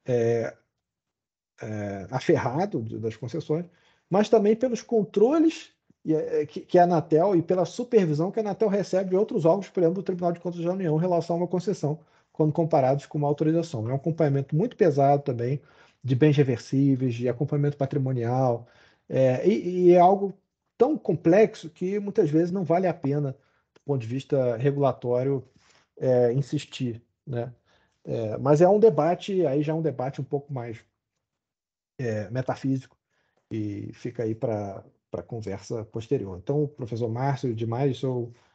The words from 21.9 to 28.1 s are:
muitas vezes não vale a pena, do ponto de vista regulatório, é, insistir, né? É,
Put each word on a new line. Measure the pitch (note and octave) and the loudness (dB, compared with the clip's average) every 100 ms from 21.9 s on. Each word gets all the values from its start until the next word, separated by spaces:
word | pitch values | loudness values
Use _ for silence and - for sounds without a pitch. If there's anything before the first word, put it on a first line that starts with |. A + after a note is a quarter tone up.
| G3+ | -4
muitas | G3+ G3 D#3+ | -2 0 2
vezes | D#3 F3 | 2 0
não | F#3+ | -2
vale | D#3+ E3+ F#3 | 0 0 0
a | |
pena, | - C#3 C#3+ C#3 C3 _ _ _ | -2 -2 -2 -4 -8 _ _ _
do | _ - | _ -6
ponto | C3+ | -4
de | A2 | -4
vista | C3 - C#3 B2 A2+ | -8 -2 0 0 0
regulatório, | C#3+ C#3 C#3 B2 B2 B2 C3+ C3+ - _ _ _ _ - | 0 2 0 0 -2 0 0 -4 -6 _ _ _ _ -4
é, | C3 B2 A#2+ | 2 4 4
insistir, | C3 C#3 D3+ - - B2+ A2+ _ _ - | 0 -2 -6 -8 -8 -8 -8 _ _ -10
né? | B2 A#2+ A#2 _ _ _ _ | -8 -8 -12 _ _ _ _
É, | - | -8